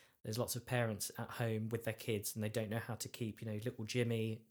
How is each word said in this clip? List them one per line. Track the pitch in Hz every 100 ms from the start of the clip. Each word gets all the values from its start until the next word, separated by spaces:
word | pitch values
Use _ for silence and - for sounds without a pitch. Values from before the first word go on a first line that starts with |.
| - _
There's | 113 110
lots | 113 120
of | -
parents | 123 113 101 - -
at | 113
home | - 117 110 110
with | 117
their | 117 110
kids | - 104 - 110
and |
they | 107
don't | 110 107
know | 113 -
how | 110
to | -
keep, | - 113 -
you | 113
know, | 104
little | 120 - 107
Jimmy | 127 117 113 110 110 -